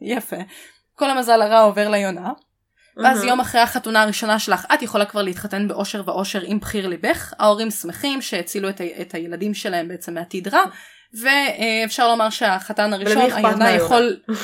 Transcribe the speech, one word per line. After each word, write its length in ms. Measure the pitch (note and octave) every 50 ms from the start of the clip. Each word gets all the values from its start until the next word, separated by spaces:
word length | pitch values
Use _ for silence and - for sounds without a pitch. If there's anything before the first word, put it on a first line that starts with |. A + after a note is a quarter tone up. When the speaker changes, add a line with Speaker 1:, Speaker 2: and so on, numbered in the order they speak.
Speaker 1:
יפה. 360 | - G3+ A#3+ C4+ - - F3+ F3 F#3 G3 - - - - _ _ _ _ _
כל 160 | - D4 C#4
המזל 320 | C4+ B3+ B3 A#3 A#3 A3 G#3+
הרע 180 | G#3 A3 A3+
עובר 280 | A3 G#3 G3 G#3 G#3 G#3+
ליונה. 440 | G#3+ G3+ G3+ F#3+ F3+ F3 F3+ G#3 D4+ - _ _ _ _ _ _ _ _ _ _ _
ואז 220 | - A3+ C4 C4 G#3+
Speaker 2:
אהה. 100 | A3+ B3
Speaker 1:
יום 120 | B3+ B3+
אחרי 200 | B3 - - A#3+
החתונה 420 | A#3 A#3 - B3 - A3+ A3 A3 A3
הראשונה 360 | G#3+ G3+ - A#3 G#3+ G#3+ A3
שלך, 280 | - A3 G3 F3+ - - C#4+
את 80 | D4 B3
יכולה 220 | G#3 - G#3+ G3+
כבר 180 | G3+ - G#3 G3
להתחתן 460 | F#3+ F3+ F#3+ - G3+ G3 G3 G#3 G3+
באושר 340 | - - G3+ - - G#3 F#3+
ואושר 340 | - - F3+ G3 - - G3+ E3+
עם 160 | - G#3 G#3
בחיר 280 | - - - G#3 F#3+ F#3+
ליבך. 460 | F3 E3 - A#3+ E4+ - - - - -
ההורים 320 | G#3 G#3+ G#3 G#3 A3+ A3+
שמחים 520 | G#3+ - - E3+ E3+ - - C#4 C#4 C4 A#3+
שהצילו 460 | - A3 F3+ F3 - - G3+ G3 G3
את 120 | G3 G3
ה-, 200 | F3+ E3+ - -
את 140 | F3 F3 -
הילדים 400 | E3 E3+ E3+ E3+ E3 G3 G#3 G#3
שלהם 340 | - - G#3 F3+ E3+ E3 E3+
בעצם 260 | F3+ E3+ - - E3+
מעתיד 340 | E3 E3+ - - F#3 F3+ G3
רע. 140 | A3+ E4+ F#4+ F#4 - - - - - _ _ _ -
ואפשר 920 | A3 A#3 C4+ C#4 C#4+ C#4 C4 - - A3 A3+ A3 A3 A3+ G#3+ - - B3 A#3
לומר 220 | A#3 A3+ A3 A3
שהחתן 600 | G#3+ - A#3+ G#3 F#3 F#3+ - - G#3 - G#3 G#3+ G#3
הראשון, 240 | F#3+ G3 G#3 G#3+
Speaker 2:
ולמי 120 | - B3 B3
אכפת 100 | - G#3
Speaker 1:
היונה 180 | G#3+ A3 G#3+
Speaker 2:
מהיונה? 280 | G3+ A3 - - F3 E3
Speaker 1:
יכול, 320 | E3 B3 A#3+ A#3+ A#3+ F#3+ - - - A3 G3+